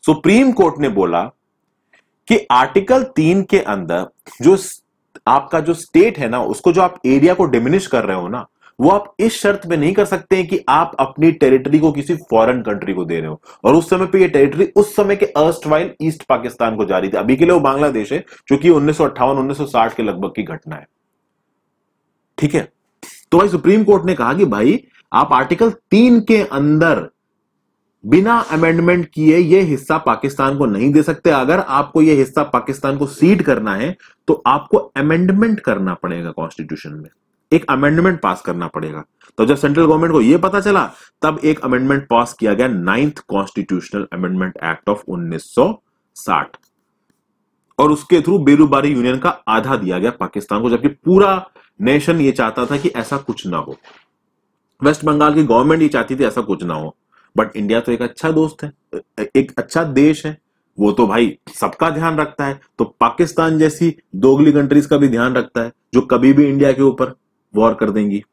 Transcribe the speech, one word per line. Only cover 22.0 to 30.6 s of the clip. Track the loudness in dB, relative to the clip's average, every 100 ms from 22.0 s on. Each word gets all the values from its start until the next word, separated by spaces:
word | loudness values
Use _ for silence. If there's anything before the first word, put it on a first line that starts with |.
| _ _ _ -6
ठीक | -2
है। | -2 -6 _ _ _ -20 -20 _
तो | 2
भाई | 2
सुप्रीम | 0 2 4
कोर्ट | 4 2
ने | 2
कहा | -2 -2
कि | 0
भाई | 0 2 0 0 _ _ _
आप | 0 2
आर्टिकल | 0 0 0 0
तीन | 0 _ 4 6 4
के | 4 0
अंदर | 2 -2 0 2 2 0 -4 _ _ _ _ _ _ _ _ _ 2
बिना | 2 4 0
अमेंडमेंट | -2 0 0 2 2 0 -2
किए | 0 2 4
ये | 4 2
हिस्सा | 2 -2 -2 -2
पाकिस्तान | -2 -2 -4 -2 -2
को | 0